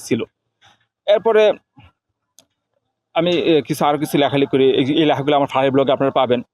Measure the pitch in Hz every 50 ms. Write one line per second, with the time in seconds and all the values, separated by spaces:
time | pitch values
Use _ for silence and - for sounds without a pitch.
0 | - - 131 113 110 - _ _ _ _ _ _ _ _ _ _ _ _ _ _
1 | _ - - 214 - 226 214 214 214 208 - - _ _ _ - - _ _ _
2 | _ _ _ _ _ _ _ _ _ _ _ _ _ _ _ _ _ _ _ _
3 | _ _ - 170 165 175 175 165 - 170 160 147 123 - 151 - 151 147 147 143
4 | 151 - - 151 139 135 143 139 139 - - 131 135 131 120 - 131 127 151 165
5 | 160 147 135 135 135 147 147 139 143 - - 135 135 139 131 139 135 135 135 123
6 | 139 135 - 139 131 117 123 123 - -